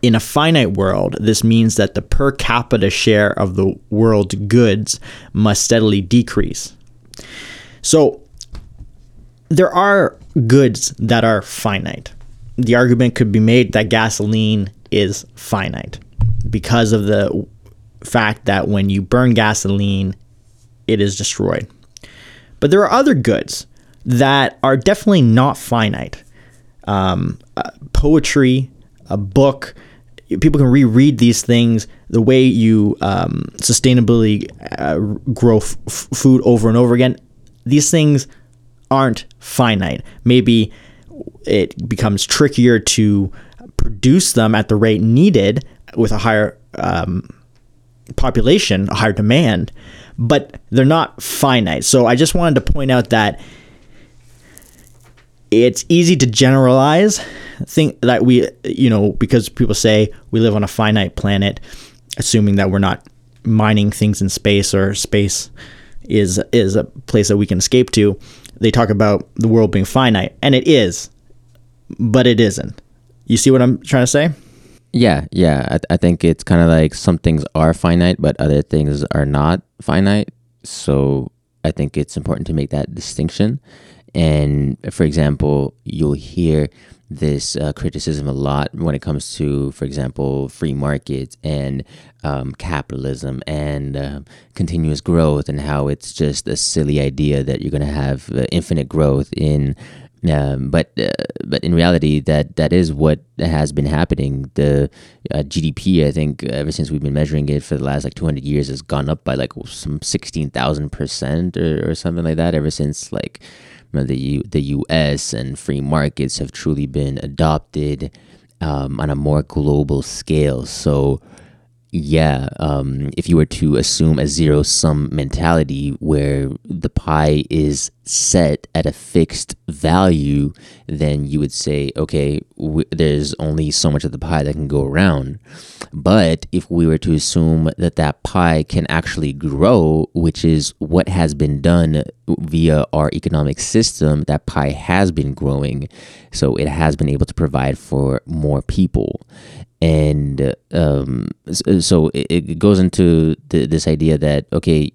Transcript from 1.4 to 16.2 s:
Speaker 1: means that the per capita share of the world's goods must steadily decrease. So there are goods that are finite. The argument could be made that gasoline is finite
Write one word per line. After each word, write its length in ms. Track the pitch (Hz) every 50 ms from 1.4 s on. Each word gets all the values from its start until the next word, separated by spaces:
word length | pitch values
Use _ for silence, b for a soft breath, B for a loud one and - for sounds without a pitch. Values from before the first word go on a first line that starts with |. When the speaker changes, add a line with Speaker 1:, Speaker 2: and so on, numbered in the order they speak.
| -
Speaker 1:
means 340 | 113 113 113 113 110 107
that 180 | - 101 95 -
the 80 | - -
per 280 | - - - 139 139
capita 600 | 139 - - - 117 120 120 - - 110 95 101
share 460 | 104 - - 113 110 104 104 98 - -
of 180 | 104 95 92
the 180 | 98 95 95 - - - -
world's 440 | 107 104 113 113 110 104 101 92 -
goods 680 | 101 101 101 107 120 120 110 98 104 107 - - - B B B B B B B
must 320 | - 107 107 104 - -
steadily 360 | - 120 117 110 107 104 101
decrease. 760 | 95 87 117 120 113 - - 104 95 87 - - - - - - - - - _ _ - - B B B B B B B B B B B B B B
So 380 | - - 156 147 120 - - - _ - - - - - - - - - - - - - - - - - - - - _ _ _ _
there 240 | 160 147 185 - -
are 440 | 175 190 202 202 196 165 - - - - - - 160 120
goods 480 | 113 123 139 139 123 107 - - - - -
that 260 | - 113 120 113 110
are 160 | 113 110 101 -
finite. 680 | - - - - 113 101 95 - 80 - - - - - - - - - - - - -
The 180 | - 127 113 117
argument 400 | 120 127 123 120 117 127 123 120
could 180 | - 127 107 101
be 80 | 110
made 320 | 107 110 117 127 120 95 -
that 160 | 107 107 101
gasoline 840 | 117 113 110 110 104 - 104 104 110 110 110 107 107 104 98 95 - - - -
is 340 | - 107 101 95 101 - - - _
finite 640 | - - - - 101 95 - - 57 - - - - - - - -